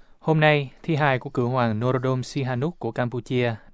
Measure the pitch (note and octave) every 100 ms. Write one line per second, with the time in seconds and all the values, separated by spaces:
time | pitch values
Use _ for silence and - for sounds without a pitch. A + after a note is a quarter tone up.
0 | - - - D#3 D3+ D3 C3 - - D3+
1 | D3 B2+ C3 C3 A#2+ C3 A#2 G#2+ B2 B2+
2 | C3 C3 B2 C#3+ B2+ B2 D#3 - A2+ A#2+
3 | B2 A#2+ - B2+ A#2+ A2 -